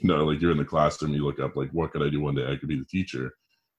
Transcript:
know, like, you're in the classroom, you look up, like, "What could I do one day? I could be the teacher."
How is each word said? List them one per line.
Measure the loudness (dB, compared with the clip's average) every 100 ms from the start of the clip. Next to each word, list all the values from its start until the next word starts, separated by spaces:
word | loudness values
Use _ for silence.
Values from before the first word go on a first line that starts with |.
know, | 2 4
like, | 4 2
you're | 2
in | 2
the |
classroom, | 0 2 2 2 -2
you | -2
look | -2 -2
up, | -4 -4
like, | -4
"What | -2 -2
could | 0
I | 0
do | 0
one | 0 -2
day? | -2
I | -4
could | -2
be | -4
the | -2
teacher." | -4 -2 -4 -8 -10 _ _ _